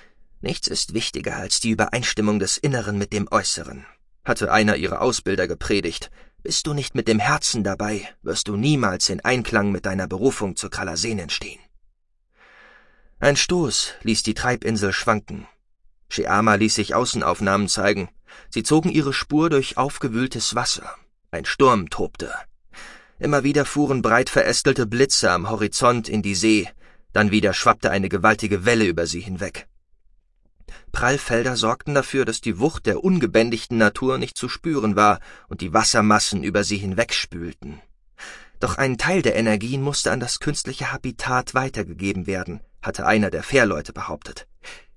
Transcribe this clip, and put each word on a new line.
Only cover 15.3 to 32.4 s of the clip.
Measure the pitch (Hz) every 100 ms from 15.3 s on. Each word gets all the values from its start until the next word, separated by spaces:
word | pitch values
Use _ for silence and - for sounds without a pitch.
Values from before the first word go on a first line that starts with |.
| - - _ _ _ _ _ -
Sheama | - - 98 110
ließ | 101 107 110
sich | 98
Außenaufnahmen | - 123 120 71 90 98 98 98
zeigen. | - 101 98 90 - - - -
Sie | -
zogen | - 156 170
ihre | 160 139
Spur | 131 - 147 165
durch | 143 131 -
aufgewühltes | 135 - 135 113 127 120 -
Wasser. | 113 - - - - _ _ -
Ein | 85 71
Sturm | - 135 110 80
tobte. | - 95 - - - - - - - - - _ -
Immer | 143 143
wieder | 135 147 135
fuhren | 143 143 135
breit | 113 117 127
verästelte | - - 120 139 135 113
Blitze | 120 135 - 107
am | 87 98
Horizont | 110 104 - 123 120 110
in | 107
die | 101 95
See, | 110 107 87 - - - -
dann | - 104
wieder | 104 101
schwappte | 92 120 107 -
eine | 98 98
gewaltige | 98 107 107 107 98 101
Welle | 117 104
über | 85 82
sie | 85
hinweg. | 92 90 95 - - _ _ _ _ _ _ _ _ _ - - -
Prallfelder | - 120 139 - 117 131 120
sorgten | 113 117 - 143
dafür, | 131 135
dass | 113
die | 113